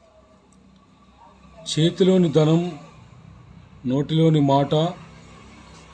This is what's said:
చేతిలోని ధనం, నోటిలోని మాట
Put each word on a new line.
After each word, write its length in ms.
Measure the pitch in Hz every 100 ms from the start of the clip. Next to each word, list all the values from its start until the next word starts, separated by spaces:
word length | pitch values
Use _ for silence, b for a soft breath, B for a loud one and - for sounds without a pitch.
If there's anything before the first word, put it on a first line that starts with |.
| 659 640 _ 622 _ _ _ _ _ _ _ _ - _ - - -
చేతిలోని 600 | - 165 180 185 190 170
ధనం, 480 | 143 151 165 175 160 - - - - - - - - - - 123
నోటిలోని 540 | 131 143 160 160 156
మాట 360 | 139 139 143 151 165 185 - - - - - - - - -